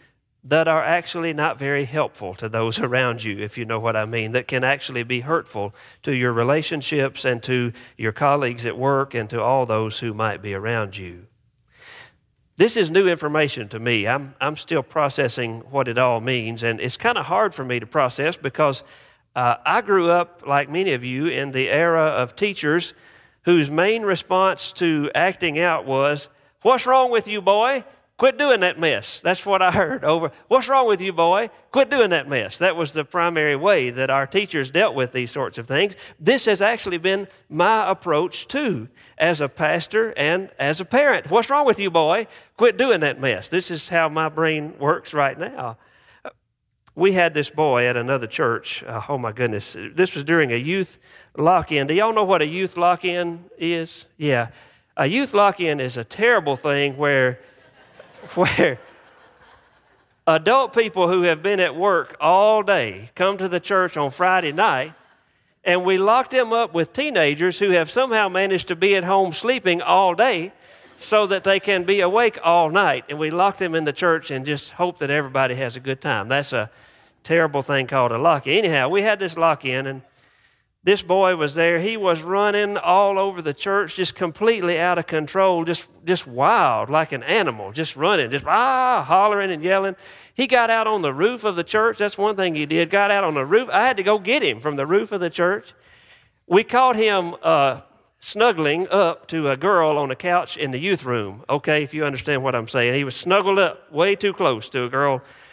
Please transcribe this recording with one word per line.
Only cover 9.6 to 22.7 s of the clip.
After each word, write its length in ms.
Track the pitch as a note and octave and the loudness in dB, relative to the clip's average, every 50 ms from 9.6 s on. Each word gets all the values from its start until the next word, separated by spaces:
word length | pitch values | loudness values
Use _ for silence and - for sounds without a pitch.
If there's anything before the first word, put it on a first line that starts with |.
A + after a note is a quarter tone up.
| B2+ | 0
those 340 | A2+ A2 A2 A2 A2 - - | 0 0 -2 -2 -4 -6 -6
who 140 | B2 A#2 G#2+ | -8 -6 -4
might 280 | G#2+ A2 G#2+ G2+ F2+ | -2 -2 -2 -2 -4
be 120 | G2+ G#2 G2 | -8 -8 -8
around 440 | G2 G2+ A2+ A#2 A2+ G#2+ G2 F#2+ G2+ | -6 -6 -4 -4 -4 -4 -6 -8 -12
you. 280 | F#2+ F2 F2 F2 - - _ _ _ _ _ _ _ _ _ _ - - - - - - _ _ _ _ _ _ _ _ _ | -14 -14 -16 -18 -20 -20 _ _ _ _ _ _ _ _ _ _ -20 -20 -20 -20 -20 -20 _ _ _ _ _ _ _ _ _
This 200 | - F#3+ A#3 - | 2 2 2 4
is 140 | A#3 F#3 D#3 | 2 0 2
new 180 | D#3+ F#3+ G3 F3+ | 4 4 4 4
information 640 | E3+ D#3+ D#3 D3 D3+ D#3 D3+ C#3 - B2+ A2 G2+ | 2 0 -2 -2 0 0 0 0 -2 -6 -10 -10
to 100 | A2 A2 | -10 -6
me. 280 | A2+ A#2+ A#2 A2 G2+ G#2+ | -2 0 0 0 0 0
I'm, 280 | B2 C#3+ C#3+ C3+ C#3 - | -2 -2 -4 -8 -10 -6
I'm 140 | C3 D3 D3+ | -6 -6 -6
still 260 | D3+ - - E3+ D3+ | -6 -6 -4 -4 -4
processing 800 | C3 - - D#3 D3 C#3 - - C#3 A#2+ - C3 B2 A2+ A2+ A2+ A2+ A#2+ | -4 -4 -2 -2 -2 -2 0 -2 -2 -2 -2 -4 -6 -6 -8 -10 -12 -8
what 180 | C3+ C#3 C3 B2 | -4 -4 -2 -2
it 100 | A2+ B2 | 0 0
all 240 | C3 B2 A#2+ A2+ | 2 2 2 0
means, 420 | A2+ B2+ B2+ B2 A2 A2+ A#2 A2+ A#2+ | -2 -2 -4 -4 -4 -6 -6 -4 -4
and 160 | A#2 A2+ G#2+ | -4 -4 -2
it's 180 | E2+ B2 - - | -4 -6 -6 -2
kinda 260 | - A3+ A#3+ G3+ C#3 | -2 -2 -2 -2 -2
hard 300 | C#3+ F3 G3+ A3 G3 - | -2 0 0 0 0 -2
for 100 | - C3 | -6 -6
me 160 | B2+ B2 A#2+ | -6 -6 -6
to 60 | A#2 | -6
process 500 | - - D#3 C3+ B2 - - C#3 D#3+ F3 | -4 0 0 0 0 0 -2 -2 -2 -2
because, 480 | - - C3+ - - D#3 C#3+ C3 - - - - - - _ _ _ _ _ - | -4 -6 -6 -2 0 0 0 0 -2 -8 -16 -20 -20 -20 _ _ _ _ _ -4
uh, 220 | B2 B2 B2 - - - | -2 0 0 0 0 0
I 160 | D3+ F3 A3+ | 0 0 0
grew 280 | A3 G3 G3 F#3+ E3+ E3+ | 2 2 2 2 4 4
up, 340 | E3+ F3 F3 E3+ - - - C#3 | 4 2 2 -2 -6 -12 -6 0
like 220 | C#3+ C#3+ C#3+ C#3 | 0 0 0 0
many 240 | D3 F3 F#3+ F#3+ C#3 | -2 -2 -2 -2 -2
of 100 | A#2+ B2 | -2 -4
you, 240 | B2+ B2+ C3 D3+ E3+ | -6 -6 -4 -4 -4
in 240 | C3 B2+ C#3 C#3 | -2 -4 -4 -4
the 180 | C3 C3 C3 F#2 | -2 -2 -2 0
era 360 | A#2 D3 E3+ E3+ E3 E3 D#3 | 2 2 2 2 2 2 2
of 300 | D#3 - G#2+ B2 A#2 - | 2 0 0 -4 -4 -4
teachers 580 | - G3+ G#3 F#3+ - - D3 | -4 -4 -4 -4 -2 -2 0